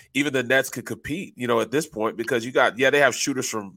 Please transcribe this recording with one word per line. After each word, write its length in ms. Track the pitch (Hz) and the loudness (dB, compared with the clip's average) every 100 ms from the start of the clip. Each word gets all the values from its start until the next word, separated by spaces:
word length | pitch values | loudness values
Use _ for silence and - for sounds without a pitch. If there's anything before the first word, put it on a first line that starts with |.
| - | -6
even 180 | 135 143 | -2 0
the 100 | 131 | -2
Nets 280 | 120 131 131 | 2 2 2
could 160 | 127 - | -6 -10
compete, 480 | 113 - 170 - - | -10 -6 -8 -8 -6
you 100 | 120 | 0
know, 140 | 117 | 0
at 100 | 107 | 2
this 160 | 139 160 | -2 -4
point, 300 | 110 110 107 | -4 -4 -4
because 280 | 117 123 | -2 -2
you 80 | 120 | 0
got, 260 | 135 120 110 | 2 2 4
yeah, 120 | 131 | 2
they 100 | 143 | 6
have 140 | 135 | 4
shooters 340 | - 143 127 117 | 2 -4 -4 -4
from, 280 | 110 98 | -6 -8